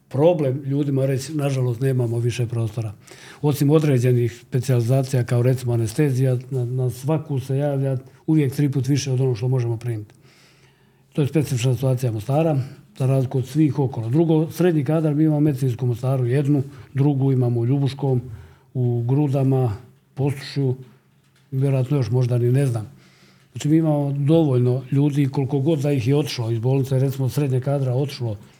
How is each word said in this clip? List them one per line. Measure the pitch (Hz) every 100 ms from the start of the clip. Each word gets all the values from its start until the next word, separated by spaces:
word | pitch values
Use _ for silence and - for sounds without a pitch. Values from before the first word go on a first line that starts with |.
| _
problem | 131 160 165 135 139
ljudima | 135 139 143 135 135
reći, | 131 -
„Nažalost, | 156 139 131 123 113
nemamo | 135 127 120 117
više | 120 117 113
prostora.” | 113 113 - 110 - - - - -
Osim | 147 139 143
određenih | 156 151 127 127 123 120 -
specijalizacija, | - 131 117 123 117 135 127 127
kao | 117 120
recimo | 123 127 120
anestezija, | 117 110 - 147 127 131 123 -
na, | 131
na | 120 127 127
svaku | - 139 156 156 135
se | 131 135
javlja | 147 139 135 127 - - -
uvijek | 156 139
tri | 139 147
put | 135 123
više | 143 139
od | 127
onog | 131 113
što | 127
možemo | 131 117 113
primiti. | 123 110 104 _ _ _ _ _ _ _ _ _ _
To | -
je | 135
specifična | 160 131 127 131
situacija | 123 135 123 127
Mostara, | 107 101 143 165 143 - - - -
za | 131
razliku | 135 127 131
od | 120
svih | 151 151 135
okolo. | 127 120 113
Drugo, | 147 165 156 160
srednji | - 180 156
kadar, | 131 160 156
mi | 147
imamo | 156 147
medicinsku | 151 131 131 110 123
Mostaru | 113 131 135 120
jednu, | 135 139 147 131 - -
drugu | 131 143 135 135
imamo | 127 120 120
u | 117
Ljubuškom, | 143 135 139 143 123 - - - - _
u | 131 123 120
Grudama, | 120 139 147 139 135 131 123 98 - _ _
Posušju, | - 139 - - 139 135 127 - _ _ _ _ _ _
vjerojatno | 131 139 135 123 147
još | 104
možda | 127 120 120
ni | 120
ne | 131 139
znam. | 113 101 - - _ - _ _
Znači, | 120 147
mi | 160
imamo | 160 147 143
dovoljno | 139 143 165 151 123 123 127 127
ljudi, | 139 147 139 135
koliko | 143 131 143
god | 139 156
da | 147
ih | 139 110
je | 143
otišlo | 156 - 113
iz | 117
bolnice, | 123 139 131 131
recimo | 135 131 131
srednje | 143 143 127
kadra | 135 143 127
otišlo, | 127 143 - 117 101 -